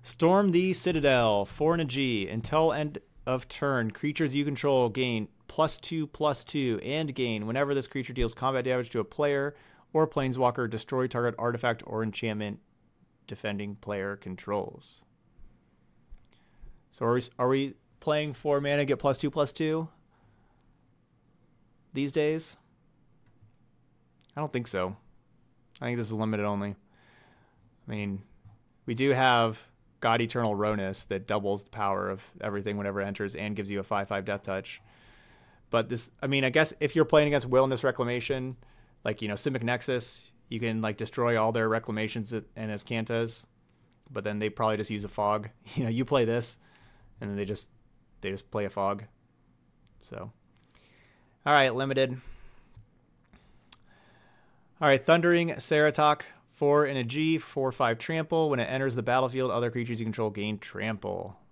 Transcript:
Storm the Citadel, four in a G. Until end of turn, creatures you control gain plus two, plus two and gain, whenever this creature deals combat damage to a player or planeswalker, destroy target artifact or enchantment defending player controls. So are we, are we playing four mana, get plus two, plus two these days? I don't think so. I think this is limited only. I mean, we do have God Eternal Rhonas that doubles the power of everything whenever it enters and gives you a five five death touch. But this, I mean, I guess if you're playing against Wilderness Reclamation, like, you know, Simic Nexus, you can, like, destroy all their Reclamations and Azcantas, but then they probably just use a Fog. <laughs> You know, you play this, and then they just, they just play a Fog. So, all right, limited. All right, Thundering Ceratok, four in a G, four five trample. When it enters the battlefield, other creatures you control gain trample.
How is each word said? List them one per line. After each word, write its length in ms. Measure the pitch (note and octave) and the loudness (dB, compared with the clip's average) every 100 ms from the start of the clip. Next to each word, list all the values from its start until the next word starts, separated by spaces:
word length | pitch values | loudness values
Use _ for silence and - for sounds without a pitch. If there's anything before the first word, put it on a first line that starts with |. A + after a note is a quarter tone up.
Storm 500 | - - E3 F#3+ G3+ | -10 0 4 6 4
the 200 | F3 F#3 | 4 2
Citadel, 720 | F3 F#3 E3 C#3+ C3 A2+ G2+ G2 | 0 0 4 6 6 6 2 0
four 280 | - D3+ | 0 2
in 80 | E3+ | 2
a 40 | D3+ | 0
G. 440 | C3 C3 A2 F#2+ | 0 0 0 -2
Until 420 | A2+ - D3+ D#3+ | -4 -2 2 2
end 280 | C#3+ D3+ - _ - - | 0 -4 -8 _ -12 -4
of 240 | B2+ - | -4 -4
turn, 420 | - C#3+ C3 A2 | -4 -2 0 -2
creatures 420 | - D3 C#3+ D3+ | -4 -6 -2 0
you 120 | C#3 C#3+ | 0 -2
control 420 | C3+ C#3+ C3 A#2+ | 0 2 4 4
gain 400 | G#2 B2+ A2+ G#2+ _ - | 2 0 0 -4 _ -10
plus 280 | - D#3 - | 0 0 0
two, 300 | - E3 D3+ | -4 -4 -6
plus 380 | - D3+ C#3 - | 0 0 0 -4
two 340 | D3 C3 A2 | -2 0 0
and 320 | B2 D3+ D#3 | -2 -2 -2
gain, 320 | C3+ B2 G#2+ G#2+ | -2 -2 -2 -2
whenever 300 | B2+ C#3+ C#3 | -2 0 0
this 100 | B2+ | -2
creature 280 | C#3 B2 | -6 -6
deals 200 | B2+ A#2 | -2 -2
combat 300 | - C3 C3 | 0 0 0
damage 260 | B2+ B2+ A#2+ | 0 0 0
to 100 | A#2 | -4
a 20 | |
player 520 | G#2 - D3 C#3 C#3+ C#3+ - _ _ | -4 0 0 2 -2 -6 -20 _ _
or 160 | D#3 D#3 | 0 2
planeswalker, 640 | D3+ C3+ B2 B2 A#2+ A#2 | 2 -2 2 2 2 -4
destroy 360 | A2 - C3 B2+ | -4 -4 -2 -2
target 300 | B2 A#2+ A2+ | 0 -2 -2
artifact 460 | A#2+ A#2 A#2+ A2+ - | -4 0 -2 -2 -6
or 160 | A2 | -6
enchantment 580 | A2 G2+ A#2 G#2+ G#2 G#2+ _ _ _ _ _ _ - | -4 -4 -6 -4 -6 -8 _ _ _ _ _ _ -18
defending 480 | - G#2+ G2+ G2+ G2+ | -8 -6 -6 -8 -10
player 400 | - G2+ G2 G2+ | -8 -6 -4 -8
controls. 880 | - F#2 - G2+ - - - - _ _ _ - - _ _ _ _ _ _ - _ _ _ _ - - _ | -10 -12 -4 -4 -4 -10 -18 -18 _ _ _ -20 -20 _ _ _ _ _ _ -20 _ _ _ _ -20 -20 _
So 140 | - A2+ | -4 0
are 80 | |
we, 80 | B2 - - | 0 -2 -2
are 120 | B2+ | 2
we 240 | C3+ C#3 - _ _ | 2 0 -8 _ _
playing 340 | - D3+ D3+ | -2 0 -2
four 280 | B2+ D3 C#3+ | -4 0 2
mana, 240 | C#3+ C#3+ C#3 | 2 0 2
get 140 | C3+ | 2
plus 180 | C#3+ C3 | 2 2
two, 120 | C#3+ | -2
plus 220 | D3+ C#3+ | 0 0
two 380 | - D#3 D#3+ D#3+ _ _ _ _ _ _ _ _ _ _ _ _ _ _ _ _ _ _ _ _ | 0 0 0 -4 _ _ _ _ _ _ _ _ _ _ _ _ _ _ _ _ _ _ _ _
these 200 | C3+ C#3 | -4 -2
days? 420 | D#3 D3+ D#3+ - - _ _ _ _ _ _ _ _ - _ _ _ _ _ _ _ _ - | 2 2 0 -4 -12 _ _ _ _ _ _ _ _ -20 _ _ _ _ _ _ _ _ -8
I 40 | |
don't 140 | D3+ | -4
think 140 | B2+ A#2 | -4 -4
so. 280 | G2 F#2 G#2 - - _ _ _ _ _ - | -2 -2 -6 -18 -20 _ _ _ _ _ -10
I 40 | A#2+ | -6
think 120 | A#2+ | -4
this 100 | G#2+ | -4
is 60 | |
limited 320 | A2 A2 G#2+ G#2 | -4 -2 0 -2
only. 300 | G2+ G2+ G2 _ _ _ _ _ _ _ _ _ _ - | -2 -4 -8 _ _ _ _ _ _ _ _ _ _ -10
I 40 | |
mean, 320 | G#2+ G2+ G2 - - - - _ _ - | -6 -6 -6 -12 -20 -20 -20 _ _ -8
we 100 | A#2 | 0
do 160 | C#3 | 2
have 560 | C3 C3 A#2+ A2+ G#2+ - _ _ _ | 4 6 6 4 0 -16 _ _ _
God 220 | A#2 A#2 | 2 2
Eternal 340 | A#2 B2 A2+ G2+ | 2 0 -2 2
Rhonas 520 | G#2 G#2+ F#2+ F#2+ - | 0 0 -2 -6 -4
that 200 | G2 - | -6 -2
doubles 360 | G#2+ G2 G2+ | -2 0 -4
the 60 | - | -6
power 400 | A#2 G2+ F#2+ F#2+ | -4 -2 -2 -4
of 200 | G2 - - | -6 -12 -8
everything 360 | G#2 G2+ G2+ G#2 | -6 -4 -4 -4
whenever 240 | G2+ G2 | -4 -4
it 40 | G2 | -6
enters 300 | G2 G2+ E2+ | -6 -6 -6
and 200 | G#2 G#2 | -6 -6
gives 140 | G2 | -4
you 100 | G2+ | -6
a 40 | |
five 240 | F#2+ G#2 G2 | -2 -4 -2
five 180 | G2 G2 | -4 -4
death 180 | G2+ | -6
touch. 380 | - F#2+ - - - - - - - - _ _ _ | -4 -6 -6 -18 -20 -20 -20 -20 -20 -20 _ _ _
But 200 | A#2 A2 | 0 0
this, 220 | A#2+ - _ | -4 -8 _
I 60 | C#3 | 0
mean, 160 | C#3 | 2
I 60 | C3 | 4
guess 240 | D3+ D#3 - | 4 2 0
if 160 | D3+ D#3+ | 0 2
you're 100 | D3+ | 6
playing 220 | D3+ D3 | 6 6
against 200 | C#3+ A#2+ | 2 4
Wilderness 360 | B2 C3+ B2 | 4 4 2
Reclamation, 720 | C3+ B2 A#2+ A#2+ - C3+ B2+ B2+ - - - _ | 0 0 -2 -2 -2 -4 -4 -10 -18 -20 -20 _
like, 180 | G#2+ G#2+ | -6 -4
you 60 | G#2+ | -4
know, 60 | |
Simic 300 | G2+ D3 C3 | -2 -2 -2
Nexus, 680 | A#2 B2 - B2 A2+ - - _ _ | -2 -2 0 -2 -2 -10 -16 _ _
you 100 | A2+ | -4
can, 220 | A#2 A2 | -2 0
like, 160 | A2 G#2+ | -2 -4
destroy 440 | A2 - A#2+ A#2 | -6 0 2 4
all 100 | A2 | 4
their 160 | A2+ A2 | 2 2
Reclamations 640 | A2+ A2+ G#2+ G#2+ A#2 G#2+ | 0 -2 -4 -4 -6 -6
and 400 | A2+ - - A2 | -8 -8 -10 -8
Azcantas, 760 | G#2 - A#2 A2 A#2 A2+ - - _ _ _ _ _ _ | -8 -4 -4 -2 -2 -2 -6 -12 _ _ _ _ _ _
but 120 | A#2+ | -8
then 160 | G#2 G#2 | -4 -2
they 100 | G#2+ | -4
probably 280 | G#2+ A2 G#2+ | 0 0 0
just 140 | G#2 | -2
use 120 | G#2 | -4
a 60 | G2+ | -6
Fog. 400 | - G#2 G#2+ A2 _ | -2 0 0 -4 _
<laughs> 140 | - - | -10 -4
You 100 | A#2+ | -2
know, 40 | |
you 160 | A#2 B2 | -2 0
play 200 | C#3 A2+ | 2 2
this, 340 | A#2 A#2+ - _ _ - _ - - | 0 -2 -10 _ _ -20 _ -20 -12
and 100 | G2+ | -8
then 80 | G2+ | -6
they 80 | G2 | -4
just, 240 | G#2 - _ _ _ _ _ | -6 -8 _ _ _ _ _
they 80 | G2 | -8
just 220 | G2 - | -8 -6
play 140 | A2 G2+ | -4 -4
a 40 | |
Fog. 360 | - G2 G2+ A2 _ _ _ _ _ _ _ _ - | -2 -2 -2 -10 _ _ _ _ _ _ _ _ -20
So, 300 | - - G#2 _ _ _ _ _ _ _ _ _ _ _ C3+ | -16 -14 -14 _ _ _ _ _ _ _ _ _ _ _ 4
all 80 | |
right, 200 | D3 C3+ | 6 6
limited. 480 | A#2+ C3+ C3+ C3+ B2+ - - - - _ - - _ _ _ _ - _ _ _ - _ _ _ _ - _ _ _ _ _ | 2 0 2 0 -2 -12 -18 -20 -20 _ -20 -20 _ _ _ _ -20 _ _ _ -20 _ _ _ _ -20 _ _ _ _ _
All 100 | D3+ | 6
right, 140 | C3+ | 6
Thundering 480 | D3+ E3+ F3 E3+ E3+ | 6 6 6 4 2
Ceratok, 680 | - - D3+ D3+ D3 D3+ D3 - - _ - | -2 2 4 4 6 4 4 -4 -18 _ 0
four 220 | C#3+ D3 C#3+ | 4 4 4
in 100 | C3+ | 0
a 80 | |
G, 340 | A#2 C#3+ D#3+ D#3+ | -2 0 2 0
four 340 | - C#3+ C3 | -2 -4 -4
five 240 | A#2+ B2 A2+ | 2 0 0
trample. 520 | - D#3+ D#3 E3 D#3 | -2 -4 0 2 2
When 100 | C3 | 2
it 100 | A2+ | 0
enters 240 | C3 C3 A#2+ | 0 -2 -2
the 80 | |
battlefield, 480 | A2+ B2+ B2+ C3 B2+ | 0 2 2 0 0
other 180 | G#2+ A#2+ | 0 -2
creatures 300 | A#2+ A#2 A2+ | -2 -4 -4
you 60 | A2+ | -4
control 240 | G#2+ G#2+ | -2 -4
gain 300 | G#2 G#2 G#2 | -2 -6 -6
trample. 800 | - G2+ G#2+ G#2+ F#2+ F#2 F2+ F#2+ _ | -10 -6 -6 -4 -6 -8 -10 -14 _